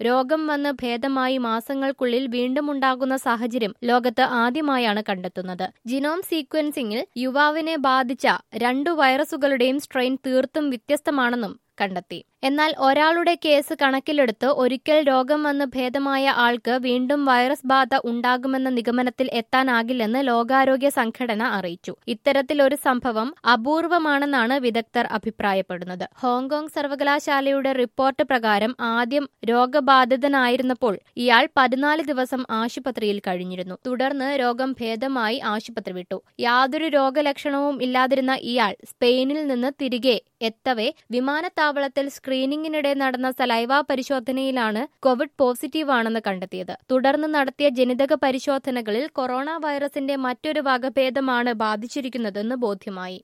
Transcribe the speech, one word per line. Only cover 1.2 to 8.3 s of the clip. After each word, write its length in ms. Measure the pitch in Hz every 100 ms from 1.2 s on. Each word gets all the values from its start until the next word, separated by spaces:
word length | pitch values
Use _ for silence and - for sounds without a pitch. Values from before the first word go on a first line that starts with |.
| 254 262
മാസങ്ങൾക്കുള്ളിൽ 880 | 240 226 - 269 269 269 247 240 269
വീണ്ടും 380 | 240 247 262 294
ഉണ്ടാകുന്ന 460 | 285 262 254 269 262
സാഹചര്യം 560 | 254 233 240 240 208 -
ലോകത്ത് 400 | 240 247 247 226 254 247
ആദ്യമായാണ് 680 | 240 262 302 262 233 208
കണ്ടെത്തുന്നത്. 640 | 208 190 180 190 185 180 190 - 226
ജിനോം 340 | 269 285 339
സീക്വൻസിംഗിൽ 800 | 381 320 269 311 302 294 226 220 370 240
യുവാവിനെ 580 | 254 262 294 302 320 320
ബാധിച്ച 440 | 269 262 254 262 247